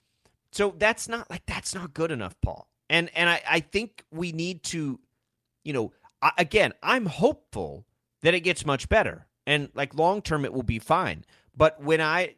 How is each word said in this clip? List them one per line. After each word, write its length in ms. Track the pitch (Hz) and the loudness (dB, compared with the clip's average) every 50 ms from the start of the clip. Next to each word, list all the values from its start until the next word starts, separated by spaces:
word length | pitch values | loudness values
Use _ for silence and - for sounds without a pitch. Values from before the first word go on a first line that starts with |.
| _ _ _ _ _ _ _ _ _ _ | _ _ _ _ _ _ _ _ _ _
so 220 | - - 202 202 170 160 | -4 -2 -2 -2 0 2
that's 300 | 208 214 233 - - 233 | 2 2 2 0 -6 -6
not, 220 | 226 233 - - | -6 -8 -6 -10
like, 160 | 180 - - | -12 -10 -8
that's 280 | - - - - - - | -8 -10 -8 -8 -8 -8
not 200 | 196 175 156 - | -8 -10 -10 -4
good 180 | - 165 165 | -4 -2 -2
enough, 240 | 156 120 101 90 - _ | -2 -4 -6 -8 -6 _
Paul. 260 | - 104 82 - - _ _ _ _ _ | -6 -6 -6 -10 -16 _ _ _ _ _
And, 200 | 151 170 165 - - | 0 0 0 0 0
and 120 | 160 175 175 | 2 2 2
I, 120 | 170 - - - | 2 0 0 0
I 120 | 151 170 | 0 -2
think 440 | 151 - - 202 233 220 _ - _ _ | -2 -2 -4 -4 -4 -4 _ -20 _ _
we 220 | 156 160 180 175 | -10 -8 -8 -6
need 300 | 160 160 170 180 185 160 - | -6 -6 -6 -6 -6 -8 -10
to, 360 | - - 165 151 139 127 - _ _ _ _ _ _ _ _ _ _ _ _ _ | -8 -6 -4 -4 -4 -6 -8 _ _ _ _ _ _ _ _ _ _ _ _ _
you 80 | 147 | -6
know, 200 | 143 127 110 95 - _ _ _ _ _ | -4 -4 -4 -4 -8 _ _ _ _ _
I, 120 | - - - - | 0 2 2 2
again, 360 | 175 143 - 214 175 120 - - | 0 2 4 2 2 2 0 -4
I'm 240 | - 170 226 254 220 | -2 0 0 0 0
hopeful 800 | 170 - 139 190 285 294 - _ _ - 107 85 73 71 92 - _ _ _ _ _ _ _ | -4 -2 2 2 2 2 0 _ _ -8 -8 -8 -8 -10 -14 -18 _ _ _ _ _ _ _
that 140 | - 160 180 | 2 2 2
it 60 | 180 | 4
gets 260 | 160 180 170 - - | 2 0 0 0 0
much 220 | 147 139 131 - - | 0 -2 -2 0 4
better. 360 | 202 220 185 104 80 - - _ _ _ _ | 4 4 4 2 -2 -8 -16 _ _ _ _
And, 240 | 139 147 147 143 131 - | 0 2 2 0 -4 -4
like, 200 | 127 139 135 - | -6 -6 -4 0
long 260 | 151 160 175 202 214 | 2 2 2 2 0
term, 240 | - - 160 147 139 | -2 -2 -2 -2 -2
it 80 | 113 | -2
will 100 | - 131 | -4 -4
be 160 | 120 107 113 110 | -2 -2 -4 -4
fine. 460 | - - 160 180 180 113 80 78 - _ _ _ _ _ _ | 0 2 2 2 2 -2 -4 -6 -12 _ _ _ _ _ _
But 240 | 127 156 156 156 151 | 4 4 4 4 0
when 200 | 143 147 160 156 | 0 2 2 2
I, 340 | 160 156 160 175 185 151 - | 4 2 2 0 0 -2 -6